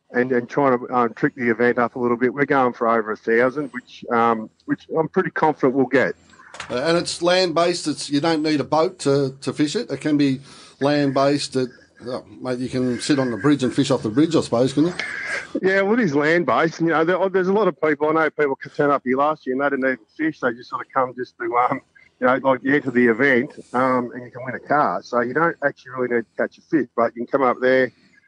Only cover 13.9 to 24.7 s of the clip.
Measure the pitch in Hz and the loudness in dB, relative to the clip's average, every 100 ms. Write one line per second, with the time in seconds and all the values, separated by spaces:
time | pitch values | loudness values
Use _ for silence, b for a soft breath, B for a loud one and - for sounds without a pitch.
13.9 | 123 107 117 165 156 - 117 131 147 170 | 0 0 0 2 2 0 0 2 2 0
14.9 | - B B B B B - 185 196 196 | -2 B B B B B -2 0 2 2
15.9 | 240 190 139 147 170 135 120 160 - 165 | 2 2 2 2 2 2 2 0 0 0
16.9 | 151 160 180 190 185 180 202 185 151 156 | 2 2 2 0 0 0 2 0 0 -2
17.9 | 147 151 160 156 - 143 135 147 - 143 | 0 0 2 0 0 -2 -2 -6 -2 2
18.9 | 135 127 131 147 156 127 131 143 135 131 | 2 0 0 0 -2 -4 -2 -2 0 -2
19.9 | 127 _ - 156 - 127 120 117 127 120 | -2 _ -6 -4 -2 -4 -4 -10 -12 -6
20.9 | 135 127 123 123 - 117 120 123 135 - | -2 -2 -4 -12 -8 -2 0 0 -2 -8
21.9 | b b - 127 131 135 127 135 147 131 | b b -2 2 2 2 0 0 0 0
22.9 | 120 120 110 139 123 143 - - 123 131 | 2 4 4 2 2 0 -8 -6 -2 0
23.9 | 127 120 120 123 123 131 107 - | 0 -4 -10 -14 -12 -10 -10 -2